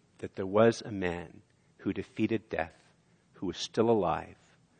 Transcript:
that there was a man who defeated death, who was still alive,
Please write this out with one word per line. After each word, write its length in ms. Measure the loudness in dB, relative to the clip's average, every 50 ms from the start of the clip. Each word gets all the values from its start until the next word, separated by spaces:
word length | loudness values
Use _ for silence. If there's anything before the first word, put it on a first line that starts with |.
| _ _ _ -14
that 180 | -14 -12 -8
there 100 | -8 -6
was 380 | 0 4 6 6 6 4 2 -2
a 60 | -10
man 500 | -6 -4 -2 -2 -2 -4 -8 -12 -16 -20 -20 _ _ _ _ _ _ -8
who 140 | -6 -4
defeated 560 | -4 -4 -6 -8 -4 -2 -2 0 0 -2 -4 -4
death, 280 | -4 -4 -4 -6 -8 -20 _ _ _ _ _ _ _ _ _ _ _
who 140 | -8 -8 -6
was 100 | -6 -6
still 320 | -8 -6 0 0 2 4
alive, 460 | 4 4 2 2 0 -2 -4 -8 -16 -20 _ _ _ _ _ _ _ _